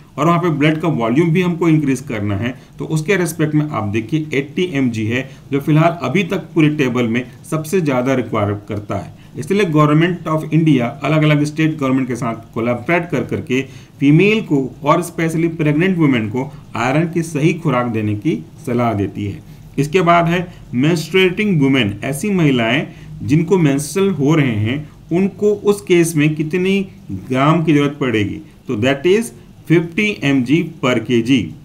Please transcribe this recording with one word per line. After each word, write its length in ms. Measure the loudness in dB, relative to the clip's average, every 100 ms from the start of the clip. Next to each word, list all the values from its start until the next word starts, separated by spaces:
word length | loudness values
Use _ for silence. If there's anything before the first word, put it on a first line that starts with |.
| -12 -2
और 80 | 0
वहाँ 120 | 2
पे 100 | 0
ब्लड 300 | 2 2 0
का 80 | -2
volume 400 | 0 0 2 2
भी 120 | 2
हमको 260 | 0 0 2
increase 320 | 2 2 -2
करना 360 | -4 -6 -4 -4
है। 180 | -4 -8 -14 -12
तो 60 | -6
उसके 300 | -4 0 0
respect 380 | -2 -2 0
में 140 | 0 -2
आप 160 | -4 -4
देखिए 400 | -4 -2 -4 -2
एटी 360 | -4 -4 -4 -2
एमजी 300 | 0 -2 -2 -2
है 220 | -4 -6 -12 -6
जो 80 | -4
फिलहाल 380 | 2 4 2 0
अभी 200 | -2 -2
तक 240 | -2 -4 -4
पूरे 140 | 2 2 2
table 320 | 0 0 0
में 160 | -2 -6 -12 -6
सबसे 300 | -6 -2 -2
ज़्यादा 340 | 0 0 0
require 380 | 0 -2 -2 -2 -2 -6
करता 300 | -8 -6 -8
है। 200 | -10 -18 -16 -10
इसलिए 260 | -2 0 2
Government 600 | 4 4 4 2 -2 -4
of 200 | -4 0
India 360 | 2 4 2 0 -4
अलग-अलग 420 | -2 2 4 2
state 320 | 0 0 -2 0
government 300 | -2 0 -2
के 80 | -4
साथ 360 | -6 -8 -8
collaborate 540 | -4 -2 -2 -2 -2 -2
कर 140 | -4
करके 380 | -4 -6 -2 -4 -4 -10 -16 0
female 400 | 4 6 6 2
को 220 | 0 -2 -2 -4
और 180 | 0 0
specially 540 | -2 -4 -2 0 -2 0
pregnant 400 | 0 2 2 2
women 300 | 2 2 -2
को 220 | -4 -6 -10 -12 -4
iron 300 | -2 0 0
की 100 | -2
सही 280 | -4 0 0
खुराक 320 | 0 -2 -2 -2
देने 260 | -2 -2 -2
की 220 | -2 -4 -6 -12 -6
सलाह 260 | -2 0
देती 320 | -2 -4 -4 -8
है। 220 | -10 -14 -20 -10 -4
इसके 220 | 0 2
बाद 240 | 4 4 4
है 200 | 0 -4 -12 -6 0
menstruating 760 | 2 0 0 2 2 2 0 2
women, 320 | 4 2 0 -2
ऐसी 260 | -6 -4 -2
महिलाएं 560 | 2 4 2 2 0 -2 -10 -16 -8
जिनको 360 | 0 2 2 2
menstrual 520 | 2 0 -2 -2 0
हो 240 | 0 2
रहे 200 | 2 2 0
हैं, 340 | -2 -4 -8 -16 -4
उनको 400 | 0 0 0 0
उस 280 | 2 0 0
case 320 | 2 4 4 2
में 180 | 2
कितनी 460 | 0 -2 -2 0 0 -2 -10 -12
ग्राम 520 | -10 -4 0 2 2
की 100 | 2
जरूरत 220 | 2 2 -2
पड़ेगी? 400 | -2 0 -2 -6 -14 -14 -6
तो 80 | -2
that 280 | 0 2 2
is 240 | 2 0 -10 -20 -8 2
fifty 400 | 2 2 -2 -2 0
एमजी 380 | 0 2 2 2 0 -2
per 140 | -2 0
केजी। 540 | 0 0 2 2 0 -8